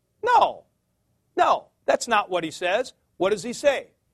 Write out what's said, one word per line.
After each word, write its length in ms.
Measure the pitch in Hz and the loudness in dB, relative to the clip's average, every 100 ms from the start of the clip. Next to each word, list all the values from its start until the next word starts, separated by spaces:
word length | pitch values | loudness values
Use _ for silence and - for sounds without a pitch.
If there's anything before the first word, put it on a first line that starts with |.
| _ _ | _ _
No, 420 | 440 466 175 95 - _ _ _ _ _ _ - | 2 4 2 0 -16 _ _ _ _ _ _ 0
no, 320 | 320 202 - _ - | 2 0 -4 _ -2
that's 220 | - - | -2 0
not 220 | 220 202 | 0 0
what 140 | 180 | -2
he 80 | 165 | -4
says. 420 | - 180 190 165 - _ - | -6 -2 -2 -4 -12 _ -4
What 120 | 180 | -2
does 140 | 208 | -2
he 100 | 208 | -4
say? 380 | 233 294 254 - _ _ | -2 0 0 -4 _ _